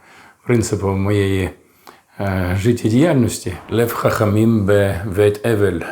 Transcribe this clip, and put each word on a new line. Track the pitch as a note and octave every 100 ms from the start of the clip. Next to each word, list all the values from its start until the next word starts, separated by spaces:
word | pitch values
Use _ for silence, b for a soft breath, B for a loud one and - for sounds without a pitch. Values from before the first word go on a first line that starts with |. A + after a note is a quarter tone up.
| B B B B -
принципам | A#2+ G#2+ G2+ G2 F#2+
моєї, | G2 G#2 G2 F#2+ F#2 - B B B B B -
е, | G2+ F#2+ F2+ F#2+
життєдіяльності. | F#2+ A#2+ A2+ A#2 E3+ D3 A2+ - - F#2 -
«Лев | A2 A#2
хахамім | - A#2+ - G#2+ G#2 A2+ A2+ G2
бе | G2+ G2 F#2+ G#2+
вет | F#2 G#2 G2+ A#2
евель, | A2 G2 E2+ -